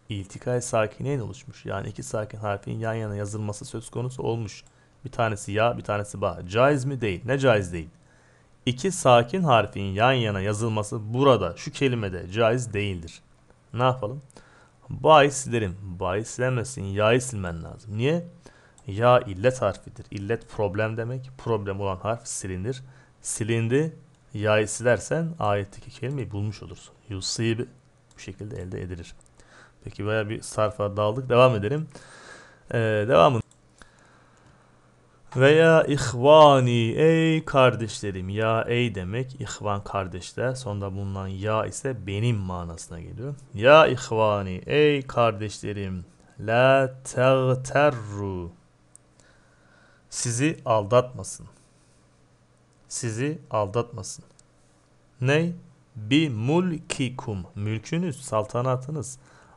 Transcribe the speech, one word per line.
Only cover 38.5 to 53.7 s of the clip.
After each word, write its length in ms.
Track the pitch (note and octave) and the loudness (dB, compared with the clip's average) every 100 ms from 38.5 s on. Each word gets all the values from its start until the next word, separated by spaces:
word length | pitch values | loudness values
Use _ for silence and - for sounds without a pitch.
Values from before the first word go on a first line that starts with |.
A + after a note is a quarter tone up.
| A2+ - | 0 0
ey 260 | A#2+ A#2+ | 0 0
demek, 460 | G2 F2+ A2+ C3 - | -4 -6 -6 -8 -10
ihvan 440 | - - G#2 G2+ | -12 -8 -6 -6
kardeşler. 680 | - G2+ F#2 F2+ - - A#2+ | -6 -6 -6 -8 -10 -6 -4
Sonda 380 | B2+ B2 G2+ G2 | -4 -8 -6 -6
bulunan 340 | F#2+ G2 G2 F#2+ | -8 -8 -8 -8
ya 400 | F#2+ G#2 A2 G#2 | -6 -2 -2 -2
ise 400 | - C3+ A#2 F#2 | -6 -8 -8 -6
benim 300 | G2+ A#2+ G#2+ | -2 0 0
manasına 640 | F#2 F2+ E2+ E2 - E2+ | -4 -6 -8 -12 -14 -14
geliyor. 340 | E2+ F#2 C3+ C#3 - | -14 -12 -12 -12 -12
Ya 320 | G2 B2 D#3 D3 | 2 8 10 10
ihvani, 760 | B2+ - A2 G#2+ G#2 F#2+ F#2 - | 4 -2 2 2 2 -2 -6 -2
ey 360 | C#3+ D3+ C#3+ | 4 4 4
kardeşlerim. 1000 | C3 B2 A#2 G2+ G#2+ - G#2 G2+ F#2+ F#2 F2 _ _ - | 0 2 2 2 -6 -8 -10 -8 -6 -8 -10 _ _ -10
La 540 | G#2 A#2 C3 C3+ C3 C3 | 0 4 6 6 2 -4
teğterru. 1500 | - - C3 C3+ C3 B2+ B2+ C#3 D3 B2 G#2 G2+ G2 F#2 E2+ - _ _ _ _ _ _ _ _ _ _ _ _ _ _ _ | -8 0 4 4 2 0 0 2 2 2 -6 -6 -6 -6 -10 -14 _ _ _ _ _ _ _ _ _ _ _ _ _ _ _
Sizi 480 | - B2 A#2 D3+ E3 | -8 -6 -2 -2 -2
aldatmasın. 840 | B2+ A2 G2 B2 B2+ A#2 - - - - _ _ _ _ _ _ _ _ _ _ _ _ _ | 0 0 4 2 2 -4 -14 -14 -18 -20 _ _ _ _ _ _ _ _ _ _ _ _ _
Sizi 500 | - A#2+ A2 C#3+ D#3+ - | -8 -6 -4 -6 -6 -4
aldatmasın. 760 | A2 G2+ | -2 -2